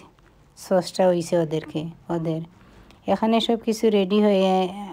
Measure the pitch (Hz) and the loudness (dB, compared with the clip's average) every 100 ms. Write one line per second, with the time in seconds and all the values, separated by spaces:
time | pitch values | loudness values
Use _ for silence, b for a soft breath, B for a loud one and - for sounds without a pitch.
0 | - _ _ _ _ - - 147 175 - | -12 _ _ _ _ -20 -2 0 0 0
1 | 185 175 165 175 156 156 - 156 165 - | 2 2 0 -2 0 -4 -6 -8 -8 -12
2 | - 170 160 160 165 B B B B B | -8 -6 -4 -6 -8 B B B B B
3 | - 196 220 226 214 226 226 214 226 202 | -4 0 2 0 0 -2 -2 0 2 2
4 | 185 208 208 190 190 185 185 202 196 | 2 2 4 4 2 2 0 -6 -14